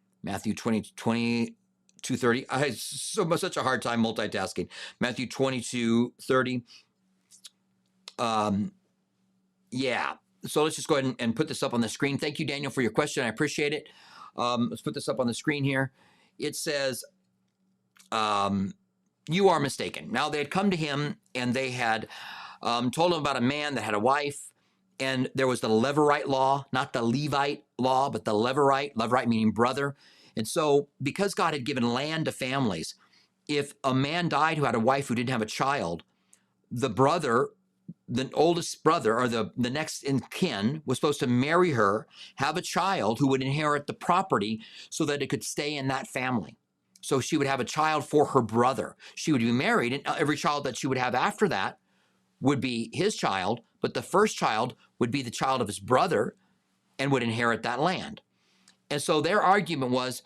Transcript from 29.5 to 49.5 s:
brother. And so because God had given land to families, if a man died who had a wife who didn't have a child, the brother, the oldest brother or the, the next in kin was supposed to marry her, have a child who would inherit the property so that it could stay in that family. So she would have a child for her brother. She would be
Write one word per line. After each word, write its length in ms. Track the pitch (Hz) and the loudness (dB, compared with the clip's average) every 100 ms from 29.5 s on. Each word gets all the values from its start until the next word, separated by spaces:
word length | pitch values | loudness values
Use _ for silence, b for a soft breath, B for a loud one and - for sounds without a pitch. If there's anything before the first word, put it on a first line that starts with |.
brother. 460 | 101 120 131 143 139 b b b b | 4 2 2 -4 -6 b b b b
And 100 | 107 | -4
so 420 | 170 151 143 143 - | 0 4 4 2 -4
because 320 | 135 147 202 | -6 0 -2
God 200 | - 175 | 0 0
had 100 | 151 123 | 0 -4
given 260 | 127 120 | 0 0
land 340 | 120 147 160 143 | 0 -2 -2 -2
to 60 | |
families, 640 | - 127 139 120 85 78 - b b b b - | -4 -2 0 0 -2 -6 -12 b b b b -4
if 260 | 147 143 - | -2 -2 -4
a 100 | 135 | 0
man 360 | 123 139 170 175 | 0 0 0 0
died 300 | 143 156 156 | 2 2 2
who 60 | |
had 100 | 135 | 0
a 60 | 117 | 2
wife 280 | 110 139 139 | 2 2 0
who 60 | |
didn't 160 | 120 127 | -2 -2
have 120 | 127 | -2
a 40 | 107 | -2
child, 580 | - 135 143 87 85 - b b b b b - | -2 -2 0 -2 -6 -10 b b b b b -10
the 200 | 127 127 | -4 -2
brother, 580 | 101 139 175 143 117 143 - _ _ - - - | 4 4 4 2 2 2 -4 _ _ -20 -18 -6
the 220 | 120 - | -4 -2
oldest 500 | - 165 170 - - | 2 4 4 -2 0
brother 340 | 156 165 110 113 | 4 4 4 2
or 100 | 127 | 2
the, 220 | 117 98 - | 0 -2 -2
the 140 | 123 | -2
next 320 | 143 156 - | -2 -4 -6
in 180 | 139 135 | -2 -2
kin 600 | - - 180 104 107 156 131 | -2 -4 -2 0 -2 -4 -4
was 120 | 127 | -2
supposed 220 | 156 147 | 0 0
to 60 | 127 | 0
marry 460 | 123 143 170 180 | 2 4 4 4
her, 340 | 117 101 107 - B B B | 4 4 2 -4 B B B
have 200 | 139 165 | -2 0
a 60 | |
child 560 | 170 185 185 185 104 117 | -2 0 0 2 2 2
who 100 | 139 | 2
would 140 | 131 | 2
inherit 440 | 131 143 151 147 143 | 0 0 0 0 -2
the 80 | |
property 640 | - - 175 185 - 208 220 B B B | -6 0 0 2 0 0 -4 B B B
so 140 | - | -4
that 180 | 147 143 | -2 -2
it 60 | 135 | -2
could 140 | - | -4
stay 320 | - - 147 | -4 -6 -4
in 140 | 147 135 | -2 -2
that 180 | 131 127 | -4 -4
family. 500 | 135 127 120 80 - _ _ _ _ | -6 -2 -2 -6 -14 _ _ _ _
So 200 | - 135 | -2 0
she 160 | - 151 | 0 0
would 100 | 135 | 0
have 140 | 135 | 0
a 40 | |
child 400 | 113 151 156 156 | -2 0 2 0
for 220 | 131 147 139 | 2 2 4
her 160 | 135 | 4
brother. 540 | 110 113 123 135 82 - B | 4 4 2 2 -6 -10 B
She 180 | B - | B 0
would 80 | 139 | 2
be 120 | 117 | 2